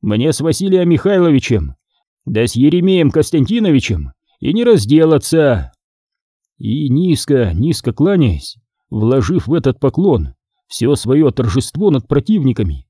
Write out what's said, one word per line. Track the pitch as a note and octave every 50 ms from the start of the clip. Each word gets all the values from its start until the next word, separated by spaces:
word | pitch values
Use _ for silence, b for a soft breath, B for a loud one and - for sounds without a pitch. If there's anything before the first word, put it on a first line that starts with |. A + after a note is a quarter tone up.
| -
Мне | G#2 G#2+ G#2+ B2 D#3 D3+
с | -
Василием | C#3+ E3 D#3 - F#3+ G3 F#3 F#3 F3+ F3
Михайловичем, | E3+ D3 - F#3+ G3+ F#3 F3 E3+ D3 C3+ - - A#2+ G#2+ D#2+ C#2+ B1+ _ _ _ _ _ _ _ _ _ _
да | - - G#2+ A#2
с | A#2+ -
Еремеем | A2+ C3 D3+ D#3+ F3+ F3 F#3+ F#3+ F3+ E3 C#3+
Константиновичем | - D#3+ D3 - - D#3+ C3+ - G#3+ A#3+ A3 F#3+ D#3 C3+ - - F2+ E2 D2 C2 - _ _ _ _ _
и | - C3+ D#3
не | A3 A#3+
разделаться». | B3 A3+ E3 G2+ G2+ C#3 D#3 D#3+ D#3+ D#3+ C#3 - - - E3 D#3 C#3 A#2+ F#2 C#2+ B1+ _ _ _ _ _ _ _ _ _ _ _ _ _ _ _ _ _ _
И | C3+ G#2+ A#2 C#3+ D#3 C#3
низко, | B2 C#3+ F3+ F#3 D#3+ C3 - - C#3+ C3 A#2 F#2+ D#2+
низко | E2 A#2+ D#3+ D#3+ - - B2 A2+
кланяясь, | - C#3 F#3 G3+ F#3 D3+ A#2 E2+ C#2+ - - - _ _ _ _ _ _ _
вложив | - G#2+ G#2 A2+ C3 C3+ A2 E2+ F3 F3 -
в | A2+ D3+
этот | E3+ - C#3 B2 _
поклон | - C3+ - - F3+ G3+ D3 G#2 D2+ C2+ - _ _ _ _ _ _
всё | _ - - A#2 A#2+ D3
своё | - - A2 C3 D3 D#3 C#3+
торжество | - - A#2+ A#2 F2 C#3 - - - D3+ G3+ G3+
над | D#3 C3 - _
противниками | - C#3+ - - A3 G#3 C#3+ C3 A#2+ - G#2+ F2 D2 C2 B1 _